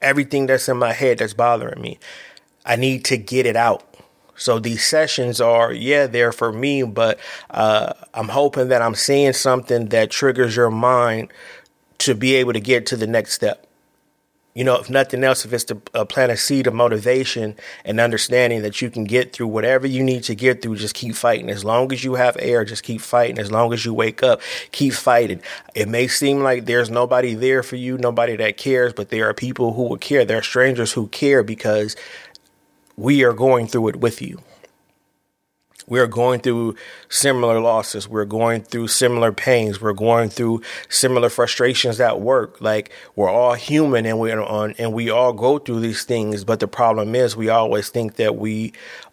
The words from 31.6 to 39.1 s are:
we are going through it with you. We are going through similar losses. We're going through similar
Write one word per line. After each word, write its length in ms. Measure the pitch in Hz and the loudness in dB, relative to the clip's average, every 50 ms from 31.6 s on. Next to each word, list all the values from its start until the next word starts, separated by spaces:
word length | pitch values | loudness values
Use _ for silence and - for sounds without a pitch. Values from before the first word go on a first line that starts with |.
| - 110 107 107 107 107 - - - - - - - - - - _ _ _ _ _ _ _ _ _ _ _ | -2 -2 0 0 0 -4 -6 -12 -16 -20 -20 -20 -20 -20 -20 -20 _ _ _ _ _ _ _ _ _ _ _
we 300 | - 101 127 143 143 131 | -6 0 2 4 6 6
are 80 | 123 117 | 4 4
going 340 | 110 127 135 131 123 113 | 4 4 4 4 4 2
through 220 | 110 - 123 113 110 | 0 0 0 0 0
it 80 | - | 0
with 240 | 92 120 117 110 - | 0 0 -2 -2 -2
you. 220 | - - - - - _ - _ _ - _ _ _ _ _ _ _ _ _ _ _ _ _ _ _ _ _ _ _ _ _ - - - | -10 -12 -14 -14 -20 _ -20 _ _ -20 _ _ _ _ _ _ _ _ _ _ _ _ _ _ _ _ _ _ _ _ _ -20 -12 -4
We 100 | 120 127 | 0 0
are 80 | 127 | 0
going 340 | 117 113 120 120 127 127 120 | 0 2 0 2 2 2 0
through 360 | - 131 120 117 117 113 113 - - - - - - - | 0 0 0 0 -2 -4 -6 -8 -12 -20 -20 -20 -16 -8
similar 500 | - - - 139 131 127 120 117 117 113 | -4 -2 0 2 2 2 2 2 2 2
losses. 480 | 113 117 113 113 104 - - 107 95 | 2 2 2 2 0 -4 -8 -10 -10
We're 200 | 107 113 107 104 | -6 -4 -4 -4
going 360 | 101 107 110 117 117 117 113 104 | -2 -2 -2 0 0 0 -2 -4
through 260 | - - 120 117 110 | -8 -8 -6 -4 -2
similar 440 | - - 131 120 | -2 2 2 2